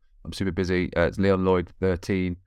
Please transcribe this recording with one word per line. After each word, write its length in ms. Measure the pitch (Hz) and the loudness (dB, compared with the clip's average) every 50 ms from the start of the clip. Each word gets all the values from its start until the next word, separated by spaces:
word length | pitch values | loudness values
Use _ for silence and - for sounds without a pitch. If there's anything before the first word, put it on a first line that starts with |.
| _ _ _ - - | _ _ _ -18 -16
I'm 80 | - 78 | -12 -8
super 180 | - 98 95 | -4 -4 -2
busy. 420 | 85 98 92 87 92 90 90 - - | -2 -2 0 0 0 0 0 0 0
Uh, 100 | 85 85 | 2 2
it's 140 | 73 - | 2 2
Leon 280 | - 95 98 98 92 92 | 2 2 2 2 2 2
Lloyd 240 | 92 92 90 90 - - - | 2 2 2 0 -4 -6 -4
thirteen. 560 | 95 95 90 87 - - 101 92 92 90 87 87 _ | -2 -2 -2 -2 -2 -2 -2 -2 -2 -2 -4 -8 _